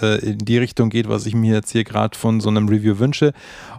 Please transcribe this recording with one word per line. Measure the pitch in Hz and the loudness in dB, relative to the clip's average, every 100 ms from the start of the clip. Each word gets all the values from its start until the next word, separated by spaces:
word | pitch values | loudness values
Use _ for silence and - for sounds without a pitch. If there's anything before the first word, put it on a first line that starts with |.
äh, | 110 107 107 | -2 0 -2
in | 107 | -4
die | 104 120 | 0 0
Richtung | 120 - 113 | 2 0 0
geht, | 113 107 | 0 -2
was | 110 - | -2 -2
ich | |
mir | 113 110 | 0 2
jetzt | 107 - | 2 0
hier | 117 | -4
grad | 107 110 107 - | -2 -2 -2 -2
von | 117 113 | -2 0
so | 107 | 0
einem | 107 107 | 0 2
Review | 107 107 101 | 2 2 2
wünsche, | 131 - 147 - - - - | 0 2 0 0 -10 -20 -20